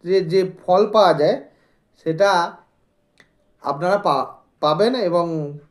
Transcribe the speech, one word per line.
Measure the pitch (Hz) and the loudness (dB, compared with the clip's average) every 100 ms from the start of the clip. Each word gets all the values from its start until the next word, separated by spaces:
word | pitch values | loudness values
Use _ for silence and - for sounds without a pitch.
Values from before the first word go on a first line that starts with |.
যে, | 175 190 | 0 -2
যে | 165 185 185 - - | 0 -2 -2 -8 0
ফল | 185 208 | 2 4
পাওয়া | 214 190 | 4 4
যায়, | 139 156 277 - _ _ _ _ _ | 4 0 -2 -8 _ _ _ _ _
সেটা | 160 160 196 180 175 - _ _ _ _ _ _ _ _ _ _ | -8 0 2 2 -2 -8 _ _ _ _ _ _ _ _ _ _
আপনারা | - 147 180 202 | -10 -6 -2 0
পা-, | 175 139 - - _ _ | 0 -2 -4 -12 _ _
পাবেন | 151 156 220 262 | -2 2 0 0
এবং | 185 175 170 160 147 147 _ | -2 -2 -2 -4 -8 -12 _